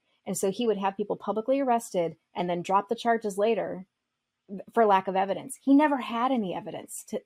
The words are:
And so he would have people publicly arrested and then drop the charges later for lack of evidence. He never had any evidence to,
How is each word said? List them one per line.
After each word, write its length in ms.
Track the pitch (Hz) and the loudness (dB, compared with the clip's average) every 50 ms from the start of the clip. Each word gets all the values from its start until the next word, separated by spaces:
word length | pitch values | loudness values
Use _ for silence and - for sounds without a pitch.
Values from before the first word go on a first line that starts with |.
| _ _ _ _ _ | _ _ _ _ _
And 140 | - 196 - | -8 -4 -2
so 140 | - 196 196 | -2 -2 -2
he 160 | - 247 226 | 0 0 0
would 100 | 208 196 | 0 0
have 180 | 190 196 196 | -2 -2 -2
people 200 | - 208 - 226 | -4 -4 -6 -6
publicly 420 | - - - 202 214 220 233 269 277 | -6 -4 -4 -4 -4 0 0 0 0
arrested 580 | 277 254 240 233 233 - - 190 170 165 160 - _ _ _ | 2 2 0 0 -2 -2 -2 -2 -2 -2 -4 -8 _ _ _
and 120 | - 180 175 | -6 -4 -2
then 140 | 175 175 170 | -2 -4 0
drop 260 | - 185 196 202 - | 2 2 2 2 0
the 60 | 240 | -4
charges 420 | 233 - 240 233 226 220 214 190 | -2 0 0 0 0 0 -4 -2
later 500 | 196 202 226 233 196 165 170 175 180 190 - _ _ _ _ _ _ _ _ _ _ _ - 202 185 - - - | 0 2 2 2 0 -2 -4 -6 -10 -12 -16 _ _ _ _ _ _ _ _ _ _ _ -14 -14 -14 -14 -2 2
for 140 | 233 233 | 4 6
lack 220 | 208 196 190 190 - | 6 6 4 4 2
of 80 | 185 | 0
evidence. 420 | 190 190 190 190 180 - - - - | 0 0 0 -2 -4 -6 -10 -14 -4
He 140 | _ 262 277 | _ 6 6
never 220 | 277 302 302 285 269 | 6 6 6 2 0
had 320 | 233 - 226 233 240 262 | -2 -4 -4 -2 0 0
any 240 | 269 240 214 180 165 | 0 0 -2 -2 -4
evidence 500 | - 208 165 - - - - - - - - | -8 -8 -10 -12 -12 -14 -14 -16 -16 -12 -8
to, 120 | - 208 - | -8 -8 -4